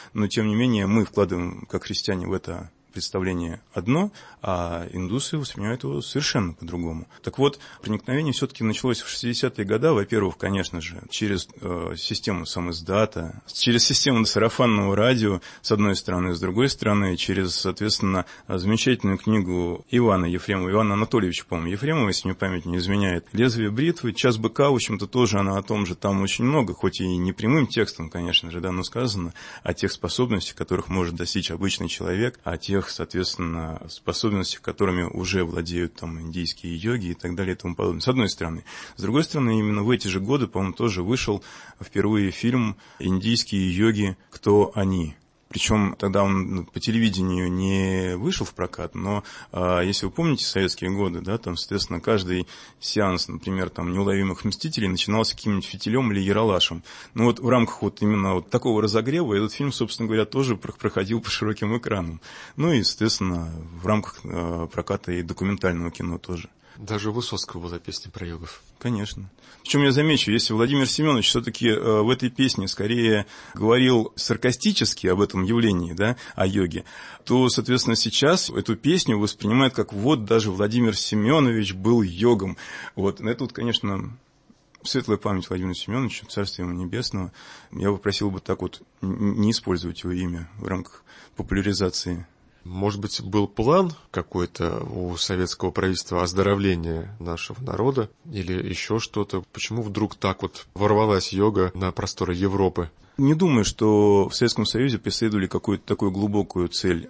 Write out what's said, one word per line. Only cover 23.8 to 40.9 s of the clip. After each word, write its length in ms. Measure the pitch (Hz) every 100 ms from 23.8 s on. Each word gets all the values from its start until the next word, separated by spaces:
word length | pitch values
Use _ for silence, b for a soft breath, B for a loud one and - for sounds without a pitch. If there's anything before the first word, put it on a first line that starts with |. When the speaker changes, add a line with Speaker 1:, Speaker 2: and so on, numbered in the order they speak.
| 160 170 120
Speaker 1:
«Час 240 | - 131 110
быка», 320 | 113 - 143
в 40 |
общем-то, 320 | 127 - 101 101
тоже 320 | 127 117 101
она 200 | 98 98
о 40 |
том 220 | 98 107
же, 120 | 95 87
там 260 | 101 98
очень 240 | 95 - 120
много, 260 | 151 104
хоть 300 | 87 95 -
и 140 | 92 90
не 160 | 90
прямым 320 | - 107 156 127
текстом, 420 | 117 101 - 82
конечно 420 | 87 85 85 85
же, 100 | 85
да, 120 | 92
но 120 | 90
сказано 500 | 87 117 127 92 85 B B B
о 120 | -
тех 180 | 87 -
способностях, 640 | - - - 127 101 - -
которых 320 | - 90 -
может 260 | 92 87
достичь 360 | 85 87 98 87
обычный 400 | 85 95 - 85
человек, 500 | - 87 92 120 -
о 140 | - 85
тех, 300 | - 98 -
соответственно, 960 | - 85 92 90 - 85 82 80 80 80
способностях, 720 | - - 87 113 101 87 -
которыми 400 | - 87 101 90
уже 400 | 85 - 90 92
владеют 540 | 85 87 82 87 85 -
там 240 | 85 82
индийские 560 | 82 82 80 - 87 85
йоги 300 | 104 123 90
и 80 |
так 200 | 85 87
далее 220 | 87 95 92
и 20 |
тому 160 | 92
подобное. 260 | 82 98 85
С 60 | -
одной 220 | 127 104
стороны. 360 | - 82 80 B B B
С 80 | -
другой 220 | 95 131
стороны, 340 | 165 156 120 110
именно 240 | 107 104
в 80 | 104
эти 160 | 117 101
же 140 | 92
годы, 260 | 98 139 107
по-моему, 260 | - 95
тоже 300 | - 117